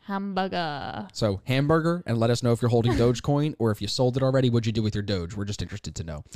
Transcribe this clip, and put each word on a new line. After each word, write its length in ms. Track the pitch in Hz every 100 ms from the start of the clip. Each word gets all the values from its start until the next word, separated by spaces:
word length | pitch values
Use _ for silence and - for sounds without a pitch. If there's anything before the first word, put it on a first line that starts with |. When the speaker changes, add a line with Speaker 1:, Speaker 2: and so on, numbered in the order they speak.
| -
Speaker 1:
hamburger. 1000 | 196 202 185 190 180 165 143 - - 196
Speaker 2:
So 280 | - 110 98
hamburger, 580 | - 131 147 160 165 175 -
and 120 | 117
let 120 | 117
us 120 | 120
know 80 | 120
if 100 | 117
you're 80 | 120
holding 220 | 117 120
Speaker 1:
<laughs> 20 |
Speaker 2:
Dogecoin 600 | 107 120 123 - 143 151 -
or 100 | 113
if 100 | 104
you 60 | 101
sold 300 | - 123 123
it 60 |
already, 260 | 131 131 127
what'd 160 | 117 113
you 60 |
do 100 | 113
with 140 | 107 107
your 60 |
Doge? 320 | 104 98 85 101
We're 80 |
just 180 | 101 101
interested 320 | 87 101 -
to 80 | 80
know. 220 | 82 73 -